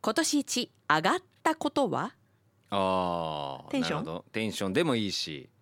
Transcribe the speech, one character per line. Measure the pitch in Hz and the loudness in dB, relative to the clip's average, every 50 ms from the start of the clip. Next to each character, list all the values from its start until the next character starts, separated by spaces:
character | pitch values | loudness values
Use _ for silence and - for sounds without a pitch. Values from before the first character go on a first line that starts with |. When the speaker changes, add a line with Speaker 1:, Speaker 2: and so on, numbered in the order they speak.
Speaker 1:
今 | - 214 220 | -2 0 0
年 | 330 320 - - 294 | 0 0 2 2 0
一 | 262 - - 247 240 - _ _ _ _ | 0 0 -2 -4 -4 -4 _ _ _ _
上 | 147 156 | 2 4
が | 160 - 339 | 4 2 2
っ | 370 - _ _ _ | 0 -2 _ _ _
た | _ 320 311 | _ 0 0
こ | - - 294 | 2 -2 0
と | - 311 277 202 | 2 2 0 2
は？ | 143 127 160 233 - _ _ _ _ _ _ _ _ _ _ _ | 0 -2 -4 -6 -8 _ _ _ _ _ _ _ _ _ _ _
Speaker 2:
あ | - 101 95 95 95 92 92 90 87 85 82 80 78 73 73 - 67 - - | 0 2 2 4 4 2 2 0 0 -2 -2 -4 -4 -4 -6 -6 -8 -10 -10
ー、 | - | -4
Speaker 1:
テ | - 269 | -2 -2
ン | - | 0
シ | 165 156 | 0 -2
ョ | 151 | -4
ン？ | - | -4
Speaker 2:
な | |
る | 160 | -6
ほ | 165 | -8
ど。 | - - _ - | -10 -10 _ -4
テ | 107 110 | -4 -4
ン | 107 | -2
シ | 92 - 104 | -2 -2 -4
ョ | |
ン | 95 95 | 0 2
で | 143 175 | 2 2
も | 160 127 | 2 2
い | 113 107 | 2 0
い | 98 87 | -2 -2
し | - - - 78 69 64 - _ _ | -4 -6 -6 -8 -12 -14 -18 _ _